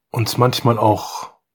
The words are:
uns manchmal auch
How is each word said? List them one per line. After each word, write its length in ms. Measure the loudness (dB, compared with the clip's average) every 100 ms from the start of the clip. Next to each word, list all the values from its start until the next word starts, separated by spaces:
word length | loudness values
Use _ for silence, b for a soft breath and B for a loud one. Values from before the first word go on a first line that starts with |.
| _
uns 280 | -4 -2 0
manchmal 420 | 0 2 0 2
auch 540 | 2 0 -4 -12 -14 _ _